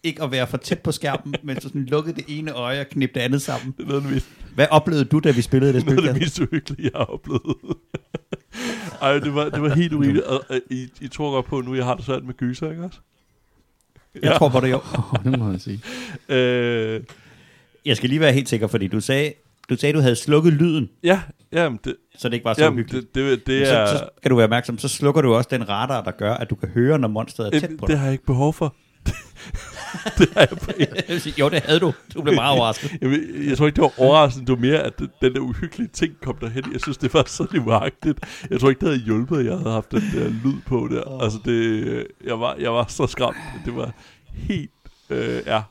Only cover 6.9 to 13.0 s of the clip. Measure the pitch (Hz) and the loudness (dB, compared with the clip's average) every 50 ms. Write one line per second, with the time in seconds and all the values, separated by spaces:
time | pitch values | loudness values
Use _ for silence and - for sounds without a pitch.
6.9 | - 143 120 - - - _ 147 143 - - 160 - - - 165 151 - _ _ | -2 -2 -6 -4 -6 -12 _ -2 -4 -2 -2 -2 -6 -6 -4 -8 -8 -8 _ _
7.9 | - - _ _ - 165 _ _ - - _ _ - 226 247 240 233 226 196 175 | -14 -14 _ _ -12 -12 _ _ -16 -16 _ _ -12 -10 -8 -8 -8 -8 -12 -14
8.9 | - - 139 135 143 147 143 147 139 147 151 151 - 147 147 151 135 160 175 165 | -10 -2 0 2 2 2 0 0 -2 -2 -2 -2 -2 -2 0 2 2 2 2 2
9.9 | 156 147 143 139 139 - - - 131 135 131 _ 135 127 - - 127 127 131 147 | 0 2 2 2 2 2 0 0 -4 -4 -4 _ -4 -4 -4 -4 -8 -8 -8 -10
10.9 | _ - 151 127 - - 151 147 135 131 120 - 151 135 123 123 131 131 123 123 | _ -14 -14 -14 -8 -6 -4 -2 -2 -2 -4 -2 -6 -6 -4 -4 -4 -2 -2 -2
11.9 | 123 117 117 135 131 135 131 127 123 - 127 123 127 - 160 156 160 165 170 185 | -4 -4 -4 -6 -6 -6 -6 -10 -8 -4 -4 -4 -4 -4 -8 -8 -8 -10 -12 -12
12.9 | - - | -14 -16